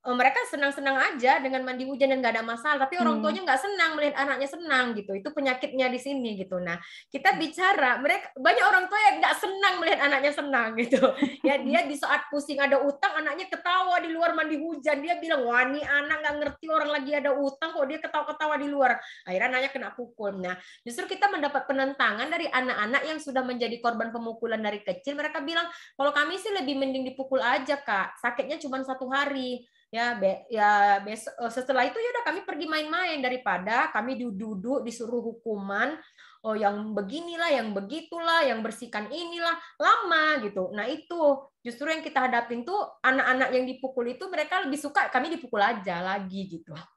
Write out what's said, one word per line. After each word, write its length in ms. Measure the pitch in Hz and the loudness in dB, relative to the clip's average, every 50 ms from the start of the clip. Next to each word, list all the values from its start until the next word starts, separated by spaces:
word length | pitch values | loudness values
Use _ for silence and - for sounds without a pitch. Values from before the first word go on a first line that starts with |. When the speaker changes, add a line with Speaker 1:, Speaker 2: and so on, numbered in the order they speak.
| _ | _
Speaker 1:
eh, 80 | 254 247 | -2 2
mereka 240 | 247 254 269 269 480 480 | 4 4 4 4 2 -2
senang-senang 480 | - - 285 285 285 277 - 277 277 269 | -2 -2 0 0 0 0 0 0 0 2
aja 480 | 262 294 381 359 262 233 254 302 330 | 2 2 0 0 2 4 4 4 4
dengan 240 | 262 262 262 262 254 | 2 -2 -2 -2 -2
mandi 160 | 254 254 247 | -4 -6 -6
hujan 320 | 262 262 277 240 269 269 269 | -6 -6 0 2 4 4 4
dan 80 | 262 | 2
nggak 160 | 247 226 226 226 | 2 2 0 0
ada 80 | 226 | -2
masalah, 320 | 226 233 233 - 302 294 277 269 | -4 -6 -2 0 0 2 2 2
tapi 80 | 269 349 | 0 2
orang 240 | 359 349 - 226 220 | 2 2 2 2 2
Speaker 2:
Hmm. 40 | 302 | 0
Speaker 1:
tuanya 160 | 302 - 381 | 0 0 0
nggak 160 | 370 320 254 269 | 2 2 2 2
senang 320 | 381 403 403 381 339 320 311 302 | 2 -2 2 2 2 2 2 0
melihat 160 | 294 294 285 262 | 0 0 2 0
anaknya 260 | 277 285 269 247 277 277 339 | 0 0 0 -2 -2 -6 -6
senang, 400 | 339 349 311 277 262 254 240 226 | -10 -2 0 2 2 2 0 -2
gitu. 240 | 208 202 - 196 202 | -6 -6 -6 -6 -6
Itu 160 | 196 294 294 | -6 -6 -4
penyakitnya 560 | 302 277 262 254 262 294 - 240 262 254 247 | 0 0 0 0 0 -4 -4 0 0 0 0
di 80 | 240 247 | 0 -2
sini, 400 | - 277 285 269 240 226 214 190 | -4 -4 -4 -4 -4 -4 -4 -6
gitu. 240 | 185 185 185 180 | -6 -6 -4 -4
Nah, 160 | 180 170 170 175 - - - - - _ | -4 -4 -6 -6 -8 -16 -20 -20 -20 _
kita 240 | - 277 - 381 392 | -10 2 2 2 2
Speaker 2:
Hmm. 80 | - | 2
Speaker 1:
bicara, 560 | 330 285 - 339 370 370 392 311 277 254 240 233 | -2 -4 -2 0 2 2 4 4 4 2 2 2
mereka, 320 | 262 302 359 392 - - - 269 | 2 0 0 0 -2 -10 -12 2
banyak 260 | 262 330 427 494 359 403 | 4 4 6 6 6 6
orang 160 | 415 370 370 | 6 4 4
tua 140 | 370 403 427 | 2 0 6
yang 160 | 427 403 311 320 | 6 6 6 6
nggak 160 | 339 381 - | 2 2 2
senang 400 | - - 359 392 381 403 392 370 349 | 0 0 -4 0 2 2 2 2 4
melihat 180 | 330 320 302 285 277 | 2 2 2 4 4
anaknya 240 | 285 294 262 277 294 | 2 4 4 2 2
senang, 480 | 285 302 285 285 269 240 226 220 220 220 | 2 0 -2 0 2 2 2 0 0 -2
gitu. 240 | 240 233 277 - 233 247 | 2 2 4 6 6 4
<laughs> 320 | - - 285 - - - | 4 2 -2 -2 -2 0
Ya, 160 | - 262 285 269 | 2 2 2 2
Speaker 2:
Hmm. 80 | - | 0
Speaker 1:
dia 140 | - 294 339 349 269 | 2 2 2 2 0
di 80 | 294 285 | -4 -4
saat 320 | - - 285 294 - - | 0 0 0 0 0 -2
pusing 320 | - 294 285 - 285 277 | -4 -4 -4 -2 0 0
ada 160 | 277 269 277 269 285 | 4 4 4 4 4
utang, 320 | 285 285 - - 403 302 311 | 2 0 2 0 0 0 0
anaknya 320 | 311 302 285 339 381 - | -2 -2 -4 -4 -6 -6
ketawa 480 | 349 320 - 359 359 370 370 370 359 349 | -8 -4 0 2 2 4 4 4 2 2
di 160 | 330 330 320 | 2 0 0
luar 160 | 330 339 339 339 320 | 2 2 2 2 0
mandi 160 | 311 311 311 277 | 0 0 -2 -2
hujan. 400 | 311 330 320 277 - 302 294 277 | -4 -6 -6 -2 0 0 0 0
Dia 160 | 285 339 349 - | 0 -2 -2 -2
bilang, 240 | 330 320 320 277 | 0 0 0 2
"Wah, 240 | 240 233 240 240 254 | 2 2 4 4 4
ini 160 | 262 277 294 | 4 0 -4
anak 400 | 294 - 285 285 285 302 320 302 | -2 0 0 0 2 0 -2 0
nggak 140 | 302 294 294 294 | 0 -2 -2 -2
ngerti 280 | 294 285 285 _ - 320 | -4 -4 -6 _ -4 0
orang 200 | 311 311 302 294 294 | 0 0 2 2 0
lagi 160 | 294 262 277 | -2 0 0
ada 240 | 294 294 262 285 269 | -2 0 2 2 2
utang, 400 | 285 285 269 269 - 320 330 320 | 2 0 -2 -2 -4 -6 -4 0
kok 120 | 330 277 262 | -2 -2 -2
dia 80 | 311 311 | -2 -6
ketawa-ketawa 560 | - - - 302 294 302 294 302 311 302 302 277 | -6 -2 -2 -2 -2 -2 -4 -2 0 0 0 0
di 80 | 285 285 | -2 -2
luar." 320 | 285 277 262 247 233 226 - - - - - | 2 4 6 6 4 2 -2 -12 -18 -16 -8
Akhirnya 240 | 180 185 185 226 247 | -4 -2 0 0 2
anaknya 200 | 254 254 262 269 277 | 2 0 0 -2 -4
kena 160 | 262 226 202 | -6 -8 -8
pukul. 480 | - - 247 233 _ - 214 202 196 190 | -10 -10 -12 -12 _ -6 -6 -6 -4 -4
Nah, 160 | 180 180 180 180 - - - - _ | -6 -6 -6 -8 -10 -20 -20 -16 _
justru 240 | 240 240 349 392 381 | -10 -8 -8 -6 -6
kita 160 | 381 - 403 392 403 | 0 2 2 2 2
mendapat 320 | 339 285 277 277 262 254 | 2 -2 0 0 -2 -2
penentangan 640 | - 277 269 269 269 277 277 254 220 208 220 254 311 | 0 0 2 2 0 2 2 2 2 2 0 -2 -2
dari 160 | 339 339 339 | -2 -4 -2
anak-anak 560 | - - 254 254 254 240 - 208 214 254 277 262 311 | 0 0 0 0 0 0 0 0 0 0 0 0 -2
yang 80 | 311 302 | -6 -6
sudah 240 | 302 285 240 262 | -6 -2 -2 -2
menjadi 400 | 254 247 254 233 240 220 226 233 | 0 0 -2 -2 -2 -4 -4 0
korban 320 | - 233 226 214 226 226 226 | 0 0 0 0 -4 -4 -4
pemukulan 480 | 233 233 226 220 226 233 226 220 220 | -6 -6 -6 -6 -4 -4 -4 -2 -2
dari 240 | 220 208 208 202 - | -2 -2 -4 -2 -4
kecil. 320 | 202 180 - - 277 285 285 | -6 -6 -4 -6 -6 -4 -4
Mereka 240 | 294 302 311 320 | -4 -4 -4 -4
bilang, 240 | 277 302 330 339 339 339 - - - - _ - | -6 -2 -2 -2 -2 -2 -8 -14 -20 -20 _ 0
"Kalau 160 | 269 285 285 | 0 2 4
kami 240 | 285 294 311 359 381 | 2 0 0 -2 -4
sih 160 | - 440 403 | -4 -2 -2
lebih 240 | 381 269 262 277 269 | -2 -2 -2 -2 -2
mending 320 | 269 269 262 262 262 254 | -2 -2 -2 -4 -4 -6
dipukul 320 | 254 - 262 269 262 262 | -6 -8 -4 0 0 2
aja, 320 | 226 240 262 294 262 294 285 | 4 4 2 2 2 0 -2
Kak. 480 | 277 - - 208 190 185 - - - | -2 0 0 0 0 0 -2 -6 -2
Sakitnya 400 | - 240 247 - 254 254 311 311 | -2 -2 0 0 -2 -4 -4 -6
cuma 160 | - 277 262 262 262 | -6 -6 -4 -4 -4
satu 240 | 262 262 262 262 247 | -4 -6 -6 -4 -2
hari." 560 | 262 277 285 285 277 269 254 254 247 247 - _ _ _ _ | 0 0 0 0 -2 -4 -4 -4 -6 -8 -10 _ _ _ _
Ya, 320 | _ - 226 240 240 240 208 | _ -4 -2 0 0 0 2
be-, 240 | 196 190 185 190 - - | 2 2 2 0 -6 -4
ya, 480 | 220 214 208 208 208 202 202 202 202 196 | 0 4 6 6 6 6 6 6 6 4
bes-, 320 | 196 208 220 226 - - | 2 -6 -10 -10 -10 -12
eh, 160 | - - 240 | -8 -6 -6
setelah 400 | 226 - 254 254 - 262 254 247 | -4 -4 -4 -2 2 2 2 2
itu 80 | 285 - | 2 0
ya 160 | 453 453 480 | -2 -4 -2
udah 140 | 480 480 480 | -2 -2 -2
kami 140 | 453 311 392 | -2 -4 -4
pergi 240 | 392 381 349 285 339 | -6 -6 -6 -6 -4
main-main 560 | 311 320 302 302 302 330 349 370 349 311 285 | -2 -2 -2 -2 -2 -2 -2 0 -2 -2 -2
daripada 640 | 254 254 254 254 - 208 185 180 185 202 226 254 311 311 - | -2 -2 -2 -2 -2 -2 -2 0 0 0 2 2 2 2 0
kami 240 | 220 226 254 269 214 | -2 -2 -2 -4 -4
du-, 160 | 247 240 196 | -6 -6 -6
duduk 480 | 190 226 214 214 185 180 240 277 254 | -8 -8 -6 -8 -6 -4 -2 -2 -2
disuruh 400 | 214 233 226 - 233 214 247 240 | -2 -4 -8 -8 -6 -4 -4 -4
hukuman, 720 | 233 226 226 - _ 226 214 202 196 196 196 208 233 285 320 320 - _ _ _ - - - _ | -4 -4 -10 -8 _ -6 -6 -4 -4 -4 -2 0 0 -2 -2 -8 -12 _ _ _ -20 -20 -20 _
oh, 160 | - 220 214 208 | -6 -4 -2 2
yang 320 | 214 202 202 208 214 214 | 2 0 0 0 -6 -4
beginilah, 640 | 214 202 202 190 254 320 339 349 339 330 339 339 294 | -4 -4 -4 -4 -8 -8 -8 -8 -6 -2 0 2 2
yang 160 | 247 220 220 | 0 0 -2
begitulah, 720 | 202 196 202 196 269 320 330 - 339 339 330 339 330 330 | -4 -6 -6 -6 -8 -10 -10 -10 -10 -4 0 2 4 4
yang 240 | 302 262 226 220 214 | 4 2 0 -2 -4
bersihkan 400 | - 208 - 247 233 - 208 214 | -6 -8 -8 -12 -8 -8 -8 -6
inilah, 480 | 202 277 330 339 339 339 339 339 339 330 330 - - - _ | -6 -8 -8 -8 -8 -6 -4 -2 -2 -2 -4 -8 -16 -8 _
lama 640 | 294 359 453 480 440 359 330 311 311 311 302 277 | 4 4 4 4 4 2 2 4 4 4 2 0
gitu. 320 | 214 202 196 190 185 185 202 | -2 -4 -4 -4 -6 -4 -4
Nah, 160 | 208 208 240 | -4 -4 -4
itu 480 | 302 302 - _ 349 339 311 285 277 262 - - _ _ | -6 -8 -8 _ -2 4 4 4 4 4 -2 -18 _ _
justru 240 | _ 240 233 - 285 | _ -12 -10 -6 -4
yang 160 | 320 320 320 | -2 -2 -2
kita 160 | 311 302 - 269 | -4 -2 0 0
hadapin 480 | 254 254 233 240 233 233 240 240 247 | 2 2 2 0 0 -2 -6 -6 -4
tuh 320 | 339 381 427 - - - _ | -4 -2 -2 -2 -4 -8 _
anak-anak 560 | - 254 269 269 240 240 254 262 262 - 254 | 0 2 2 4 4 2 2 2 2 2 2
yang 80 | 254 | 0
dipukul 480 | 254 254 262 - - 262 262 247 240 240 | 0 0 -6 -6 -6 -4 -4 -2 -4 -4
itu 160 | 247 - 370 | -4 -8 -8
mereka 400 | 381 359 311 302 - 359 370 392 | -6 -4 -4 -2 0 0 -2 0
lebih 100 | 277 285 | -2 -4
suka 300 | 294 - 285 - 403 381 | -4 -6 0 2 2 2
kami 320 | - - 254 277 330 330 330 | 2 2 0 0 0 -4 -6
dipukul 240 | 262 - - 208 | -6 -4 2 2
aja 400 | - 226 240 208 185 190 175 175 | 4 4 2 0 -4 -4 -4 -4
lagi 480 | 180 190 196 202 196 185 190 196 190 165 | -2 -2 -4 -4 -6 -8 -8 -8 -8 -8
gitu. 240 | 165 165 - - 151 156 165 _ _ | -10 -14 -14 -14 -16 -16 -16 _ _